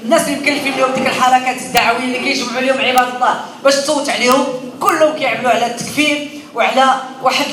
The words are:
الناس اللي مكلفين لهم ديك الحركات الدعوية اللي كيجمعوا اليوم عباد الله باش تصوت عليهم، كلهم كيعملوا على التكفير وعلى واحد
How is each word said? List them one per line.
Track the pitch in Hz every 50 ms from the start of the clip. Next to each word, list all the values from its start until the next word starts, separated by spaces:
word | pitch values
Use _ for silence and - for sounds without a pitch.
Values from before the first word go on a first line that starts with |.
| 220
الناس | 226 330 302 - -
اللي | 285 -
مكلفين | 277 294 285 - 269 269 262 262
لهم | 262 254 262
ديك | 262 -
الحركات | - - - 254 254 262 254 254 262 240
الدعوية | - - - 247 233 208 226 233 240 254
اللي | 254 247 247
كيجمعوا | 247 277 277 262 226 233 233 254
اليوم | 262 269 262 262
عباد | 233 254 254 254 247 247 247
الله | 247 247 220 - - - - - - -
باش | 277 277
تصوت | 277 277 302 302 277 - 277
عليهم، | 220 208 240 247 262 277 254 - - - - - - -
كلهم | - 403 339 311 311 302 - -
كيعملوا | 269 240 226 226 240 247
على | 226 240 240
التكفير | 233 240 - - - - 285 302 302 294 294 - - - - - - -
وعلى | 233 208 190 247 262 269 262 254 - - - - -
واحد | - 262 - 277 285 -